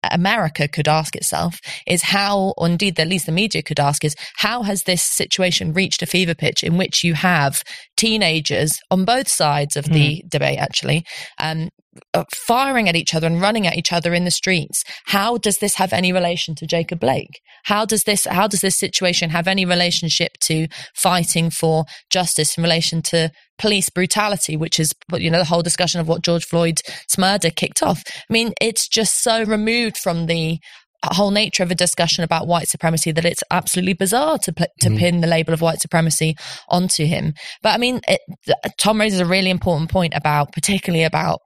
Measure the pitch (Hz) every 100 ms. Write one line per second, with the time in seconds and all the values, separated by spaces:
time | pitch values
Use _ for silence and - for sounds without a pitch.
0 | - 175 185 226 165 - 147 - 151 156
1 | 156 - - - 170 170 - - - 180
2 | - 196 202 202 190 - 170 175 202 165
3 | 160 185 - 165 214 139 - 151 143 143
4 | 151 147 - - 208 240 202 196 - 180
5 | - - - - 185 - 175 156 190 -
6 | 170 180 180 165 - - - 170 185 -
7 | 170 156 185 170 139 135 - - - -
8 | 226 220 180 160 147 131 151 - _ 185
9 | 185 247 277 - 156 147 147 - 147 160
10 | 147 156 - 151 139 139 147 - 131 160
11 | 165 - - - 156 160 165 _ _ -
12 | - 170 - - - 240 277 254 208 170
13 | 156 165 165 170 196 226 190 165 - 170
14 | 170 175 180 - - 185 143 - - -
15 | - 202 202 240 208 196 208 - 190 180
16 | 180 185 175 175 - 151 156 170 165 170
17 | - 131 - - _ - - 208 214 214
18 | - 202 - 175 208 196 190 - 190 -
19 | 185 175 170 165 170 190 180 175 175 -
20 | 165 - 170 - - 160 160 - - -
21 | 190 180 170 175 165 - 165 160 160 -
22 | _ 185 170 - 151 - 170 165 165 165
23 | - 165 160 - _ _ 214 202 - -
24 | 180 - 208 202 - 156 165 - 156 -
25 | - 180 165 165 160 175 170 - 175 175
26 | 160 170 175 170 - 170 170 160 - -
27 | - - 185 196 165 - - - - 175
28 | - - - 226 233 - 226 208 - -
29 | 214 - - 226 214 214 214 233 226 -
30 | - 170 165 165 160 165 - - _ _
31 | - 175 202 202 214 - 180 175 180 -
32 | 170 - 165 165 165 170 156 - 170 160
33 | - 160 170 - - 180 - - 180 190
34 | 190 233 302 311 - 160 170 _ 110 107
35 | 175 175 165 165 165 160 165 160 - 170
36 | 160 - 160 160 - - - 180 180 -
37 | 156 175 156 151 - - 220 214 247 247
38 | - - - - - - 202 - 202 220
39 | 214 190 175 190 185 180 - 160 160 190
40 | 170 - 151 147 143 - 151 196 - 165
41 | 160 147 170 165